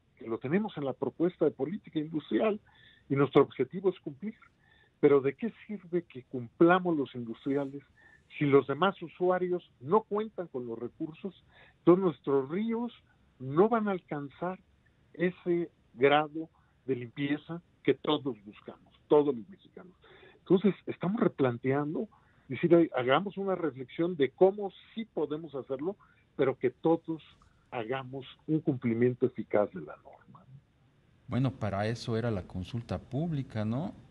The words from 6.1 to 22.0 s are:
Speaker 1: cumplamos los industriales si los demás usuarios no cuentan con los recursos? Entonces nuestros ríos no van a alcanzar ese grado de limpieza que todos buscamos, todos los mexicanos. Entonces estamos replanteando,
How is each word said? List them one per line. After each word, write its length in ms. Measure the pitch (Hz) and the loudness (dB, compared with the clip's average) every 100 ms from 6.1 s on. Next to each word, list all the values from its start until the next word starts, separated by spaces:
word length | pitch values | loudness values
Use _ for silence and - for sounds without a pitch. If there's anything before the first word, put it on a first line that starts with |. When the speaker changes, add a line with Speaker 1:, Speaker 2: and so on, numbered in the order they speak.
| 127 | -12
Speaker 1:
cumplamos 720 | - 131 120 - 170 185 180 156 | -12 -10 -4 4 6 6 2 -2
los 180 | 127 | -2
industriales 680 | 123 117 113 139 139 139 139 - _ - _ _ - | -6 -10 -8 -4 -2 -4 -10 -18 _ -20 _ _ -2
si 60 | |
los 220 | 147 139 135 | 4 6 4
demás 340 | 139 190 185 | 0 0 -2
usuarios 680 | 156 - 180 185 180 175 - _ | -10 -2 0 0 0 -4 -6 _
no 220 | 127 214 | 0 0
cuentan 440 | - 202 220 - 170 | 0 -4 -6 -8 -8
con 180 | 131 123 | -8 -8
los 120 | 113 | -8
recursos? 640 | 117 - 156 160 196 - _ - - _ | -8 -8 -10 -10 -14 -14 _ -20 -20 _
Entonces 260 | - 180 | 4 6
nuestros 460 | 185 135 - 139 135 | 4 -2 0 0 0
ríos 420 | 180 226 226 240 - _ _ _ - | -4 -4 -4 -6 -10 _ _ _ -14
no 320 | 131 147 220 | -2 2 2
van 180 | 233 208 | 2 -2
a 40 | |
alcanzar 680 | 185 - 147 139 - 180 185 _ _ _ _ _ | -4 -6 -10 -10 -8 -8 -8 _ _ _ _ _
ese 560 | - 180 180 180 175 165 _ _ | -4 -4 -2 -2 -2 -2 _ _
grado 560 | - 139 147 151 156 160 _ _ _ | 2 4 4 2 -6 -12 _ _ _
de 120 | 123 123 | -6 -6
limpieza 640 | 120 143 143 147 - 170 - _ | -6 -6 -4 -4 -6 -12 -14 _
que 120 | - | -2
todos 420 | 135 - 147 131 107 | 0 0 -2 -4 -8
buscamos, 480 | 101 - - - _ _ - | -12 -20 -20 -20 _ _ 2
todos 260 | 151 147 | 4 4
los 140 | 120 98 | -2 -8
mexicanos. 460 | 98 - - - _ - - - _ | -20 -20 -20 -20 _ -20 -20 -20 _
Entonces 340 | - 185 196 - | 2 4 4 0
estamos 340 | - - 170 220 | -4 -4 -2 0
replanteando, 880 | - - 131 120 131 139 147 208 | 0 2 0 0 0 0 -2 -4